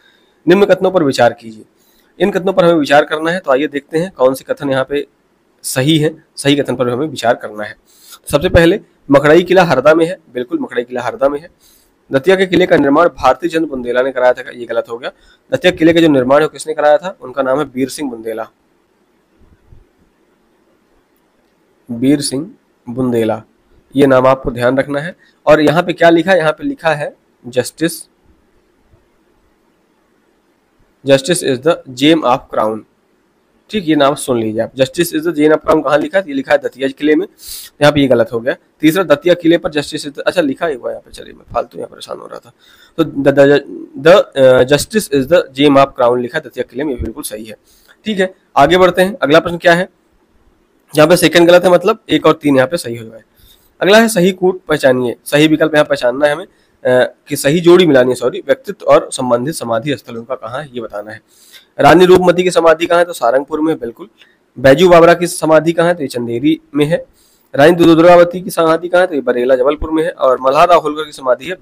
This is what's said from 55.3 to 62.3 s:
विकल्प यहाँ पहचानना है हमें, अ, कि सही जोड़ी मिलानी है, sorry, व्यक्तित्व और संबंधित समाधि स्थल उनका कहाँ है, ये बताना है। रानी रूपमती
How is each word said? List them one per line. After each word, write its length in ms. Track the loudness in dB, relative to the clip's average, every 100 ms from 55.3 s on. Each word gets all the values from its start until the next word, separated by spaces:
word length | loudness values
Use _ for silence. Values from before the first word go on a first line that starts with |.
| 2 2
विकल्प 260 | 2 0
यहाँ 120 | 0 0
पहचानना 400 | -2 -2 0 -2
है 80 |
हमें, 120 | -2 -10
अ, 580 | _ _ _ 0 0 0 -6 -12
कि 80 | -4
सही 240 | -2 2
जोड़ी 260 | 4 6 6
मिलानी 240 | 4 2
है, 60 | 0
sorry, 280 | -4 -4 -4
व्यक्तित्व 380 | -4 -6 -6 2
और 240 | 2 0
संबंधित 440 | -6 -2 -2 -2 -8
समाधि 400 | -6 -6 -6 -8
स्थल 220 | -10 -16
उनका 180 | -12 -12
कहाँ 260 | -12 -14
है, 80 | -14
ये 80 | -14
बताना 300 | -14 -14 -14
है। 100 | -18 _ _ _ -20 _ 0
रानी 260 | 4 6 6
रूपमती 380 | 4 4